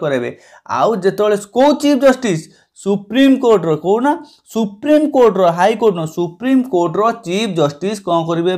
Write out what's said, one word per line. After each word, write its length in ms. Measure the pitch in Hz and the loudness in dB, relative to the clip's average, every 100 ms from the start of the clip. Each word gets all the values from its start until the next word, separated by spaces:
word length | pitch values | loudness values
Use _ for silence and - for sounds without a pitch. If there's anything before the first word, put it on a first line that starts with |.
କରାଇବେ। 300 | 160 135 123 127 _ - - 117 | -2 -4 -4 -10 _ -20 -8 -2
ଆଉ 120 | 156 226 | 0 0
ଯେତେବେଳେ 320 | 185 185 214 208 - | -2 -2 0 -2 -2
କୋଉ 180 | 240 285 302 | 0 2 2
ଚିଫ୍ 180 | 285 285 | 0 2
ଜଷ୍ଟିସ୍? 440 | 269 254 240 165 - _ _ _ | 2 2 0 -4 -6 _ _ _
ସୁପ୍ରିମକୋର୍ଟର, 920 | 196 202 202 226 269 262 254 214 165 151 | -4 -4 -2 2 4 4 4 2 2 -2
କହୁନା, 280 | 170 214 262 330 - _ _ | 0 0 0 -2 -6 _ _
ସୁପ୍ରିମକୋର୍ଟର, 920 | 220 220 - 294 302 302 269 233 190 180 | -6 -6 -4 0 2 2 4 4 4 2
ହାଇକୋର୍ଟ 420 | 170 190 220 226 170 | 2 0 2 0 0
ନୁହଁ, 120 | 160 - | -4 -6
ସୁପ୍ରିମକୋର୍ଟର 840 | 175 - 247 262 247 180 175 170 220 226 | -8 -6 0 0 0 0 0 0 -2 -2
ଚିଫ୍ 260 | 170 185 220 170 | -6 -4 -4 -2
ଜଷ୍ଟିସ୍ 420 | 147 147 190 214 - | -2 -2 -8 -6 -4
କ'ଣ 120 | 170 165 | -4 -2
କରିବେ? 240 | 170 170 | -2 -2